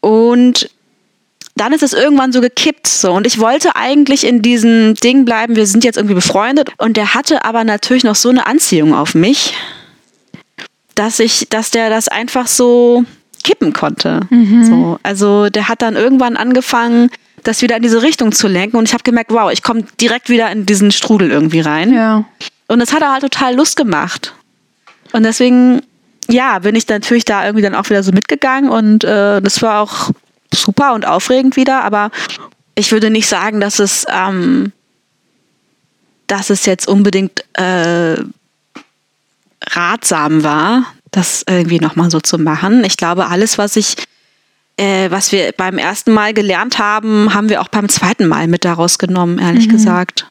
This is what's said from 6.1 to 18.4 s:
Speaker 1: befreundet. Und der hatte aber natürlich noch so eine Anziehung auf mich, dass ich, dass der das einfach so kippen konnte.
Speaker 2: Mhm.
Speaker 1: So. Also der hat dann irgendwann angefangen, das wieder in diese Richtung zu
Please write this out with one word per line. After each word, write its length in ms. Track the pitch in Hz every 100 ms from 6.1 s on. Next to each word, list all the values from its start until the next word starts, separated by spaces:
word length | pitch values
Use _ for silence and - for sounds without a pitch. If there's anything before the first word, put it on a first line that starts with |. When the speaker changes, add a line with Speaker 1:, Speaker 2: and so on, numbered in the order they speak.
| 185
Speaker 1:
befreundet. 540 | - 196 220 285 294 -
Und 200 | 220 220
der 180 | 208
hatte 300 | 240 285 302
aber 180 | - 226
natürlich 400 | 220 208 - 254
noch 140 | 247 208
so 140 | 240
eine 160 | 254 -
Anziehung 480 | 269 - 170 156
auf 200 | 147 151
mich, 400 | 160 180 285 - - - - - _ _ _ _ - _ - - _ _ -
dass 240 | 214 -
ich, 260 | 226 - -
dass 200 | 220 220
der 180 | 233 226
das 200 | 220 220
einfach 400 | - 240 262 240
so 560 | - 247 240 240 240 240 - _ -
kippen 280 | - 403 -
konnte. 480 | - 151 156 - 165 185
Speaker 2:
Mhm. 340 | 240 214 233
Speaker 1:
So. 340 | 226 233 165 170
Also 440 | - 196 208 202 208
der 180 | 208 208
hat 140 | 233
dann 120 | 233 220
irgendwann 400 | 226 262 247 226
angefangen, 720 | 233 254 254 240 233 240 240 - _ _
das 200 | 226 226
wieder 140 | 247 226
in 60 |
diese 200 | 233 226
Richtung 300 | 262 311 220
zu 160 | 208